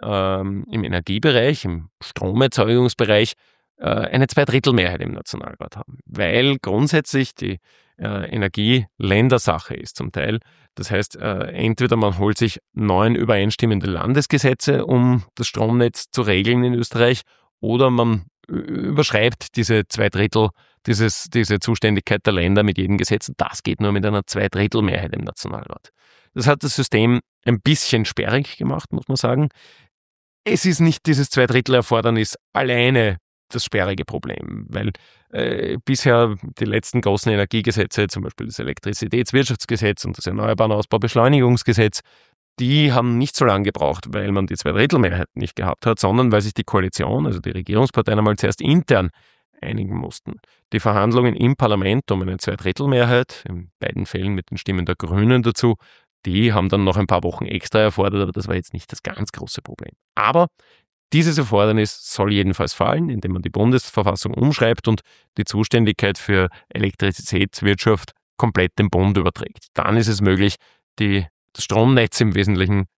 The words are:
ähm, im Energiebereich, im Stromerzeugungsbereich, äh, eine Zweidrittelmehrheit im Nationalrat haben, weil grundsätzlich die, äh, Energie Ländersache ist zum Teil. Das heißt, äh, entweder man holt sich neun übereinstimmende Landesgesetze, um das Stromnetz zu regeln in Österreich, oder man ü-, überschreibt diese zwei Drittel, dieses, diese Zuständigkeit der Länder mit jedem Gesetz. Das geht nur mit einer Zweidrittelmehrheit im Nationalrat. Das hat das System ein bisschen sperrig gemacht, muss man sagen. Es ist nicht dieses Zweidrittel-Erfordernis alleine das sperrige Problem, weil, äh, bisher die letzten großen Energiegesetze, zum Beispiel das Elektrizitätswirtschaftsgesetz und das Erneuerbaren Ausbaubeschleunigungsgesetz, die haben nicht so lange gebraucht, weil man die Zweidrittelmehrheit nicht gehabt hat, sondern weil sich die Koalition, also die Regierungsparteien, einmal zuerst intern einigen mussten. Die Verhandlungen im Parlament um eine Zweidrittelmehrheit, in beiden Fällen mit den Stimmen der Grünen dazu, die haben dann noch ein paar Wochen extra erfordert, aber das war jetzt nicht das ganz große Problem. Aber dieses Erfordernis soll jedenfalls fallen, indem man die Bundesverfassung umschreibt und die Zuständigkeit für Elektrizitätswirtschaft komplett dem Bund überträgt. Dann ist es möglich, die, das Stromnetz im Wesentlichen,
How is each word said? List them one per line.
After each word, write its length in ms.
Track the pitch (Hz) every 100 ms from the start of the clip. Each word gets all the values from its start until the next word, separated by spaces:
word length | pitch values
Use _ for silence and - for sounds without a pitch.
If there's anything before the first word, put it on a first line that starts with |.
ähm, 600 | - 101 95 95 98 98 -
im 140 | 120
Energiebereich, 840 | 87 87 85 98 156 123 127 147 95
im 240 | 85 82 _
Stromerzeugungsbereich, 1300 | - - 95 104 131 - 107 120 123 - 107 104 107 - _ _ _ _
äh, 80 | -
eine 420 | - - 127 135
Zweidrittelmehrheit 760 | - 143 131 139 120 90 90
im 120 | -
Nationalrat 640 | - - - - - - -
haben, 200 | - 127 -
weil 520 | - 90 110 135 139
grundsätzlich 720 | - 101 147 165 151 135 131
die, 240 | - 98 95 _ _ _ -
äh, 320 | 107 101 98
Energie 580 | 113 98 - 104 127 104 -
Ländersache 760 | 104 101 123 123 - 85 -
ist 220 | - - -
zum 160 | -
Teil. 280 | - 71 110 - _ _ -
Das 160 | 98
heißt, 240 | 95 101 -
äh, 300 | 107 98 -
entweder 420 | - 113 113 123 117
man 220 | 107 90
holt 200 | 101 107
sich 220 | 117 - _
neun 420 | - 107 92 110 120
übereinstimmende 720 | 113 104 101 - 117 104 98
Landesgesetze, 1000 | 87 110 135 143 143 131 123 - 135 -
um 380 | 127 123 123 - -
das 120 | 120
Stromnetz 640 | - 110 120 120 - -
zu 120 | -
regeln 400 | 107 92 104 123
in 100 | 123
Österreich, 480 | 120 117 117 120 127 - _ _ _
oder 280 | 107 117 131
man 360 | 123 117 110 85 _ -
ü-, 80 | -
überschreibt 960 | - - - 143 147 107 113 - - -
diese 320 | 113 110 98
zwei 220 | - 104
Drittel, 400 | 95 92 113 107 - _ _ -
dieses, 380 | 107 113 - -
diese 280 | 123 101 104
Zuständigkeit 680 | - 113 110 101 - 101 -
der 80 |
Länder 300 | 95 85 101
mit 160 | 104 95
jedem 180 | 92 101
Gesetz. 340 | - 104 - -
Das 240 | - -
geht 200 | - -
nur 100 | 104
mit 120 | 101
einer 220 | 104 104 95
Zweidrittelmehrheit 880 | 98 98 95 104 113 101 85 90
im 80 | -
Nationalrat. 680 | - - - - - - _ _ _ _ _
Das 140 | - 120
hat 160 | 147
das 120 | 147 -
System 440 | 135 107 113 120 - _ -
ein 140 | 117
bisschen 440 | 131 156 - 120 107
sperrig 520 | - 107 123 143 -
gemacht, 340 | 127 151 -
muss 140 | - -
man 100 | 135
sagen. 320 | 131 127 147 _ - _ _ _ _ _ _ _
Es 220 | - 190 185
ist 140 | 165
nicht 260 | 165 147 -
dieses 240 | 139 139
Zweidrittel-Erfordernis 1080 | - 123 120 123 127 113 117 117 113 110 - _
alleine 640 | - 131 120 123 131 110 92 _ _ _
das 160 | - -
sperrige 400 | 107 92 98 -
Problem, 600 | - - - 50 52 -
weil, 220 | - 107 - _ _ _
äh, 440 | - 120 - - -
bisher 520 | - 135 135 120 117 104 - -
die 80 | 107
letzten 360 | 104 - 123
großen 300 | 101 98 113
Energiegesetze, 760 | 104 98 113 107 104 95 - 104
zum 160 | 101
Beispiel 240 | - - -
das 120 | -
Elektrizitätswirtschaftsgesetz 1500 | 58 69 - 107 - 113 123 135 135 117 - 113 107 101 -
und 120 | 92
das 80 | -
Erneuerbaren 460 | 101 110 104 110
Ausbaubeschleunigungsgesetz, 1300 | 104 107 117 110 120 120 143 123 123 - 107 107 - - _ _ _ _ -
die 340 | 123 147 147
haben 240 | 123 120 120
nicht 180 | 143 -
so 80 |
lange 220 | 131 98 101
gebraucht, 400 | - 76 85 -
weil 180 | 104 101
man 160 | 98 95
die 80 | -
Zweidrittelmehrheit 720 | - 92 139 156 98 90 85 -
nicht 220 | - -
gehabt 280 | 92 - 117
hat, 140 | 110
sondern 320 | 95 113 127
weil 100 | 107
sich 120 | 104
die 100 | -
Koalition, 640 | - 104 95 - 71 117 151
also 140 | 92
die 120 | -
Regierungsparteien, 680 | 95 92 110 131 - 110 107
einmal 200 | 107 104
zuerst 240 | - 110
intern 480 | - 165 - 110 92 - _ _ _ -
einigen 360 | - 110 98 -
mussten. 420 | - - - - _ _ _
Die 80 | 110
Verhandlungen 560 | 110 104 104 120 123 -
im 200 | 120 139
Parlament 520 | 113 104 95 117 -
um 120 | 98
eine 160 | 92 92
Zweidrittelmehrheit, 1080 | - 101 92 92 143 127 120 123 127 - -
in 200 | 90 87 -
beiden 260 | - 95 98
Fällen 280 | 92 95
mit 160 | 98 -
den 80 | 92
Stimmen 280 | - 92 85
der 100 | 87
Grünen 480 | 85 95 110 127
dazu, 320 | 117 110 120 107 _ _ _ _ -
die 280 | 92 117
haben 160 | 104 95
dann 140 | 98
noch 140 | 98 92
ein 100 | 95
paar 160 | 90
Wochen 220 | 87 - -
extra 340 | 98 - 110
erfordert, 420 | 107 101 98 101
aber 100 | 98
das 160 | 95 95
war 80 | 90
jetzt 180 | -
nicht 180 | 92 -
das 120 | -
ganz 280 | - - 104
große 300 | - - -
Problem. 300 | - - - - _ -
Aber 320 | 104 156 175 _ _ _ _ _ -
dieses 240 | 147 165 147
Erfordernis 720 | 127 107 104 110 107 - -
soll 180 | - 101
jedenfalls 420 | 101 95 95 73
fallen, 360 | - 98 156 170
indem 240 | 117 90
man 80 | 90
die 80 | 95
Bundesverfassung 840 | 110 110 127 - - 101 95 -
umschreibt 540 | - 131 151 113 117 -
und 140 | 110 - _ _ -
die 60 |
Zuständigkeit 720 | 107 101 107 117 110 101 101 95
für 300 | - 98 92 - _
Elektrizitätswirtschaft 1400 | - 101 - 98 92 - 92 98 - 101 98 - 107 - - _ -
komplett 420 | 120 95 92 -
dem 100 | 104
Bund 280 | 90 98 98
überträgt. 500 | 87 - - - -
Dann 240 | - - 110
ist 100 | 107
es 140 | 101
möglich, 340 | 98 95 101 - _ _ _ -
die, 260 | 107 98 85 _ _
das 120 | - -
Stromnetz 560 | 110 117 127 113 -
im 120 | 113
Wesentlichen, 520 | 92 98 95 92 101 95